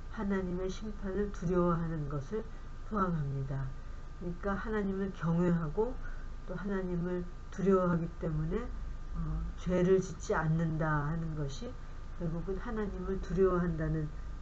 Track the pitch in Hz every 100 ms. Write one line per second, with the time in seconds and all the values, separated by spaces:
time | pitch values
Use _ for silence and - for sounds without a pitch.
0 | - - 196 190 185 175 190 - 214 -
1 | 196 190 202 - 175 180 175 170 165 165
2 | 143 147 131 220 - - - - - 214
3 | 185 160 139 139 135 135 135 - - -
4 | - - 175 170 202 196 - 214 196 190
5 | 196 - 165 165 180 170 156 175 240 262
6 | - - - - - 175 202 196 180 175
7 | 180 180 175 - - - 185 190 180 165
8 | 165 - 170 151 160 208 247 - - -
9 | - 170 156 160 165 - 175 180 180 190
10 | - - - 180 160 160 165 156 156 151
11 | 143 165 165 151 139 - 240 247 - -
12 | - - 165 165 185 196 240 220 202 190
13 | 180 190 - 175 190 175 175 156 156 156
14 | 151 - - -